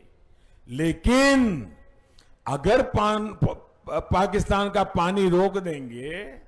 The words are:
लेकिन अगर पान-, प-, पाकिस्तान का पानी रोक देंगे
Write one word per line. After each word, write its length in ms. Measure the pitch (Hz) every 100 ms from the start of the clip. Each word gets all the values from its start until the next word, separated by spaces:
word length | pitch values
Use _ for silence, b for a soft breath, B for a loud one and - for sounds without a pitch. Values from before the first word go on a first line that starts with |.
| - _ _ _ _ _ -
लेकिन 1040 | 127 165 160 - 247 277 269 240 165 101 - - _ b b b b -
अगर 340 | 135 147 247
पान-, 640 | 262 - 208 214 214 190 -
प-, 260 | - - _ -
पाकिस्तान 800 | 151 160 180 196 196 180 196 202
का 140 | 202
पानी 460 | 190 - 180 202 190
रोक 280 | 175 190 196
देंगे 800 | 185 147 127 120 135 170 208 262